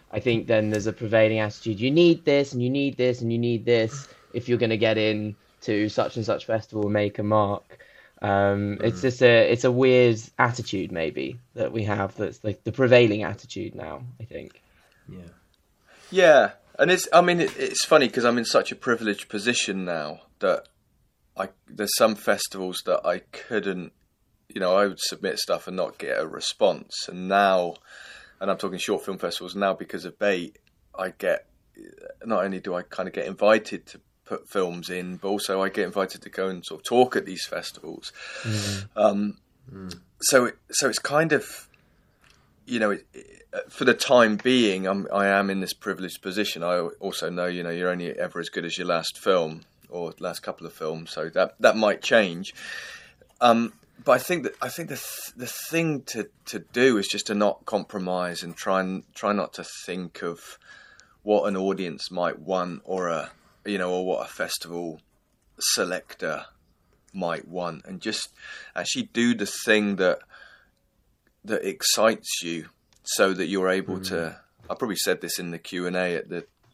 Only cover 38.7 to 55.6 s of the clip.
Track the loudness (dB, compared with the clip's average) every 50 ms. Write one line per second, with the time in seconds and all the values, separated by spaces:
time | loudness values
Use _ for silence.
38.7 | -6 -6 -8 -10 _ 4 4 4 4 2 -4 -6 -8 -12 _ _ _ _ _ -20
39.7 | -18 -16 -16 -16 -16 -18 _ _ _ _ -2 4 4 4 4 4 -4 -8 _ _
40.7 | -4 -2 -2 -2 -2 -2 -6 -2 0 0 2 2 0 0 -2 -4 -16 -18 -20 _
41.7 | _ _ _ _ _ _ _ _ _ _ _ _ _ _ _ _ _ _ _ -6
42.7 | -2 0 2 2 0 -2 -6 _ _ -20 -20 -20 -20 -20 -20 _ -10 -10 -10 -10
43.7 | -6 2 4 4 4 4 4 6 8 8 8 6 4 0 2 2 4 4 4 4
44.7 | 2 0 0 -2 -2 -2 -4 -2 0 2 4 6 4 4 4 2 -2 -4 -4 -6
45.7 | -8 -8 -6 -6 -6 -6 -8 -10 -12 -10 -10 -8 -2 -2 -2 -2 -2 -4 -2 0
46.7 | 0 0 0 -2 -6 -6 -8 -8 -6 -4 -6 -6 -4 -4 -4 -4 -4 -4 -6 -6
47.7 | -4 -2 -2 -2 -2 -2 -4 -8 -6 -6 -6 -6 -6 -8 -10 -8 -8 -8 -6 -6
48.7 | -8 -8 -2 -2 -2 -2 -2 -4 -10 -4 0 2 2 2 2 0 -4 -10 -16 _
49.7 | _ _ _ _ -10 -8 -8 -8 -10 -8 -8 -8 -8 -8 -10 -12 -12 -12 -14 -16
50.7 | -14 -8 -8 -8 -6 -8 -10 -12 -10 -8 -8 -4 0 0 0 0 0 _ 4 4
51.7 | 6 6 2 2 2 0 0 4 4 6 6 4 -2 -8 -10 -12 -14 -16 -16 -14
52.7 | -14 -14 -14 -14 -16 -18 -20 -20 _ _ -20 _ _ _ 6 6 6 6 4 -2
53.7 | -6 _ _ _ _ _ 2 4 4 4 4 -2 -4 -2 -2 -6 -6 -6 -8 -8
54.7 | -8 -10 -10 -10 -10 -12 -12 -12 -14 -14 -14 -16 -14 -12 -12 -12 -12 -12